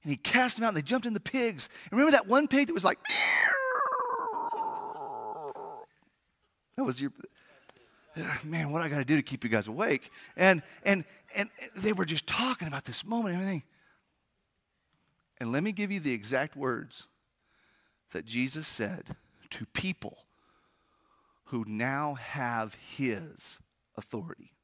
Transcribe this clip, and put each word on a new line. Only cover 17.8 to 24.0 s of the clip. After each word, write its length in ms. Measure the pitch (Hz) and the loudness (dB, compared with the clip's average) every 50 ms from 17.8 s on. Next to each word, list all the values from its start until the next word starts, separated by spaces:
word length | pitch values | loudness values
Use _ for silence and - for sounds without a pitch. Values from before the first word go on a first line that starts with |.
| _ _ _ _ _ _ | _ _ _ _ _ _
that 140 | - 92 80 | -10 -10 -8
Jesus 420 | 110 113 120 127 131 131 156 156 - | -4 -2 -2 -2 -2 -4 -6 -6 -6
said 480 | - - 113 101 95 - - - - - _ _ _ _ - - | -4 -4 -4 -4 -4 -8 -10 -12 -14 -14 _ _ _ _ -14 -14
to 160 | - - - - | -10 -10 -10 -8
people 580 | _ - - 92 87 _ - - - - _ _ _ _ _ _ _ _ _ _ _ _ _ _ _ _ _ _ _ _ _ _ _ _ _ | _ -4 -4 -4 -4 _ -10 -14 -14 -14 _ _ _ _ _ _ _ _ _ _ _ _ _ _ _ _ _ _ _ _ _ _ _ _ _
who 180 | - - 120 113 | -6 -4 -4 -4
now 500 | 101 107 107 120 131 135 139 151 147 143 | -4 -4 -2 -2 -2 -2 -2 -4 -4 -6
have 600 | 127 113 - - 143 131 120 120 113 110 110 - | -8 -10 -10 -6 -4 -2 -2 0 -2 -2 -4 -6
his 840 | - - - - - 139 127 110 98 85 76 - - - - - - - _ _ _ _ _ _ | -16 -18 -18 -6 -2 0 0 0 -2 -6 -12 -14 -14 -12 -12 -12 -14 -18 _ _ _ _ _ _
authority. 560 | - | -14